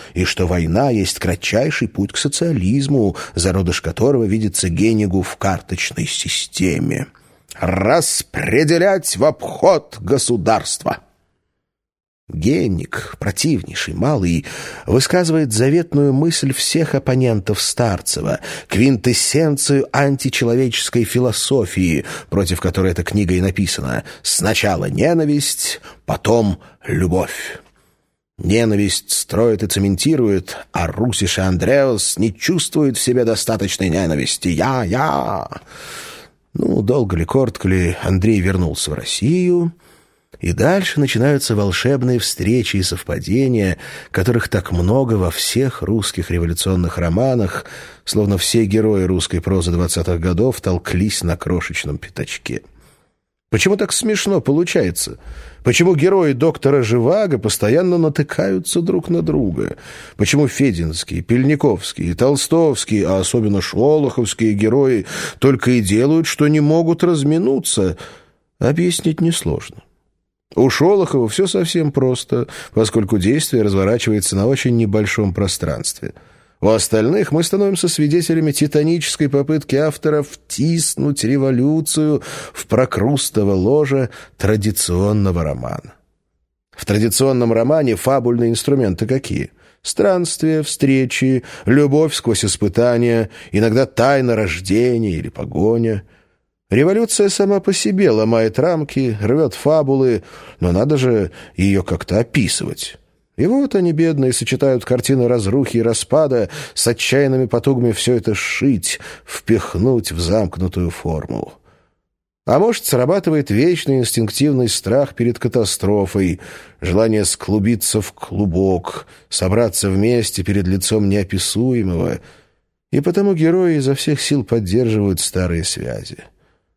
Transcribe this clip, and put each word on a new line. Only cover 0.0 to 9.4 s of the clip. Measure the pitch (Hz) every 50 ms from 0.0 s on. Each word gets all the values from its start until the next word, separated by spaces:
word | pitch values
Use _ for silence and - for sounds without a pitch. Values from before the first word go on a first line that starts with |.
| - - -
и | 87 90
что | 80 - - 92
война | 85 90 90 85 78 82 107 135 143
есть | 120 107 95 - - -
кратчайший | - 90 104 98 - - - 107 131 160 143 - 120 107
путь | - - 98 98
к | - -
социализму, | - 143 135 - 170 170 160 117 90 92 117 139 139 139 143 135 110 98 - - - - -
зародыш | - 85 92 87 95 92 85 85 -
которого | - 82 82 - 110 135 143 127 113
видится | 101 101 110 110 101 90 - - 92
Генигу | 82 78 101 113 113 107 104 98 87 98 90
в | - - -
карточной | - 98 92 82 - - 92 - - - - - 82
системе. | - - - - - - - - - - - - 180 - - - - - - 139 - - _ _ _ _ _ _ _ - -
«Распределять | - 87 90 95 95 107 143 170 156 - - - - - - - - - 104 131 160 147 170 170 175 202 196 185 - - - 92
в | 127
обход | 156 156 -